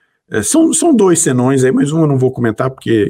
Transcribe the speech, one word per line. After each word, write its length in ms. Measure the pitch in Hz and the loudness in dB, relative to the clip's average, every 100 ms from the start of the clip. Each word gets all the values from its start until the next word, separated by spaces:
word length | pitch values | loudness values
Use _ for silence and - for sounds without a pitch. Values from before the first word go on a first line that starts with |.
| _ _ - | _ _ -8
é, 120 | 107 | -6
são, 300 | - 330 330 | -2 0 2
são 220 | 233 349 | 0 0
dois 240 | 240 190 156 | 2 2 2
senões 440 | 151 127 127 135 | 0 0 0 2
aí, 80 | 127 | 0
mas 220 | 131 139 | 0 -2
um 80 | 160 | 0
eu 60 | 151 | 0
não 100 | 131 | 0
vou 160 | 127 | -2
comentar 380 | 123 117 104 131 | -2 -4 -2 -6
porque, 360 | - - 113 | -6 -2 0